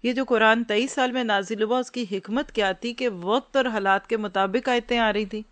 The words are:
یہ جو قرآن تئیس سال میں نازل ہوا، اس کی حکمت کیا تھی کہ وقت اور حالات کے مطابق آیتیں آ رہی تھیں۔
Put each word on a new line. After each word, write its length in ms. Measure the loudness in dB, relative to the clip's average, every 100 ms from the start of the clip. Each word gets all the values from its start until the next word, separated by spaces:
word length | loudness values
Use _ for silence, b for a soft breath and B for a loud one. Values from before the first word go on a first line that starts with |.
یہ 100 | -2
جو 100 | -2 0
قرآن 380 | 4 6 4
تئیس 280 | 2 0 0
سال 200 | 0 0
میں 120 | 0
نازل 400 | 0 0 0 -2
ہوا، 160 | 0 0
اس 120 | -2
کی 140 | -6 -6
حکمت 400 | -6 -4 -4 -4
کیا 200 | -2 -2
تھی 220 | -2 -6
کہ 160 | -4 -4
وقت 480 | -4 0 -2 0 -2
اور 80 | 0
حالات 420 | 0 2 0 0
کے 100 | -4
مطابق 520 | -2 0 0 0 0
آیتیں 300 | -2 0 0
آ 140 | 2
رہی 120 | 0 -4
تھیں۔ 160 | -8 -12